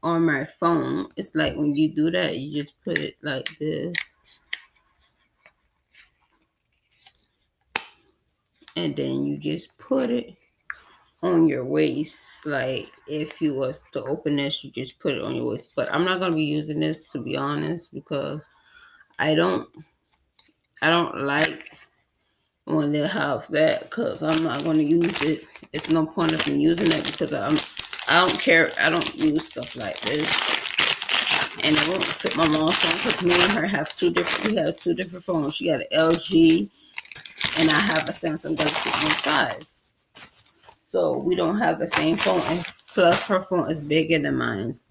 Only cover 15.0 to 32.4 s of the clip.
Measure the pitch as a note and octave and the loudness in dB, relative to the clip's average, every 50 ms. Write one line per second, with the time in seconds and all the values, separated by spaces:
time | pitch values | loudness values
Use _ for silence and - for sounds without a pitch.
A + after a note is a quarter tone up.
15 | - F3 C3+ - - - C3 B2+ A#2+ B2 A2+ - - - _ - B2+ - - D3 | -4 -4 -4 -2 -4 -4 -4 -4 -4 -4 -4 -6 -8 -8 _ -6 -4 -2 0 0
16 | E3+ F#3 F#3 F#3 F#3 F#3 E3 D#3 D#3 D3 D3 D3+ D3+ D#3 D3+ D3 D#3 D#3 D#3 - | 0 0 0 0 0 0 0 0 0 0 0 -2 -4 -4 -4 -2 -2 -2 -2 -4
17 | - - - C#3 - C3 C3+ C#3 C#3 C#3 D3 D3 D3 D3+ E3 E3+ - - - C3+ | -8 -10 -10 -8 -6 -4 -4 -4 -2 -2 -2 -2 -2 -4 -6 -6 -8 -14 -16 -16
18 | C#3+ _ D#3 C#3 C#3+ C#3+ C#3+ D3+ - - _ _ _ _ _ - - - _ _ | -10 _ -6 -6 -6 -6 -8 -10 -12 -16 _ _ _ _ _ -20 -20 -20 _ _
19 | - _ _ - G#2 D3+ D#3 D#3 E3+ F#3 F#3 - - - _ - D#3 _ _ _ | -20 _ _ -2 0 2 4 4 4 2 2 -2 -4 -8 _ -20 -20 _ _ _
20 | _ _ _ _ _ _ _ _ - _ _ _ - _ _ - C3+ D3+ E3 E3+ | _ _ _ _ _ _ _ _ -20 _ _ _ -20 _ _ -2 0 2 4 4
21 | E3+ - - - C3+ C#3 C#3 D3 D3+ - - - - - - - - - _ _ | 2 0 -2 -4 -2 -2 2 2 2 2 2 -4 -14 -18 -20 -20 -20 -20 _ _
22 | _ _ _ _ _ _ _ _ _ _ _ _ _ - D#3+ D#3 D3+ D3 D3 D3+ | _ _ _ _ _ _ _ _ _ _ _ _ _ -2 0 0 2 2 0 0
23 | D3 E3 G3 A3 - C#3+ C#3 A2 - - - D3+ D#3 D#3+ - - - - - - | 0 0 0 -2 0 0 -2 -4 -4 -2 0 2 4 4 2 0 -4 -8 -6 -4
24 | A#3+ - - - D3+ D3+ D#3+ D#3 E3 D#3+ A#2+ C#3+ D3+ E3+ D#3+ D#3 D3+ D3 D#3+ E3+ | -4 -4 -4 -4 -2 0 0 0 0 -2 -4 -2 -2 0 2 2 4 4 4 2
25 | E3+ E3 E3 - - D3+ D#3 - - - - - - - - D3+ - - D#3+ E3 | 2 2 0 0 0 0 -2 -2 -6 -16 -20 -20 -20 -10 -4 -2 0 2 2 2
26 | D#3 D#3 - - E3+ D#3+ D#3+ D#3 - D3 C#3+ C#3+ D3 D#3+ E3+ E3+ G#3 E3+ D#3+ D#3 | 0 -2 -2 -2 0 0 2 0 0 0 0 2 2 2 2 2 2 2 2 2
27 | D3+ - - - F3 - D3+ C3+ G2+ A#2 D#3 D3+ - - - - - - - - | 0 -4 -2 -2 -4 -4 -4 -4 -2 0 2 2 2 0 -2 -6 -6 -6 -6 -8
28 | - - D3 E3+ F3+ F#3 - - - - A3 E3 D#3+ - - - - D3+ E3 E3+ | -2 2 4 4 4 4 2 2 4 4 6 6 4 2 0 0 0 0 2 0
29 | E3 - - - D#3+ D#3 D3 D#3 D#3 - - B2+ B2 - - B2+ A#2 G2 - - | -2 -2 -2 0 0 2 2 4 2 2 2 0 -6 -10 -8 -8 -8 -8 -8 -6
30 | - - C3 D3+ D3 - - - - - - - - - - - - - - - | -4 -4 -2 0 2 2 2 2 4 2 0 0 -2 -4 -2 0 0 0 0 -2
31 | - - - - - - - - - - - - - D3 D#3 D3+ D3+ D#3 F#3 F#3+ | -2 -2 0 0 2 2 2 2 2 -2 -4 -2 0 2 4 4 4 2 0 0
32 | E3+ - - - - - - - | 0 0 0 0 -2 -2 0 2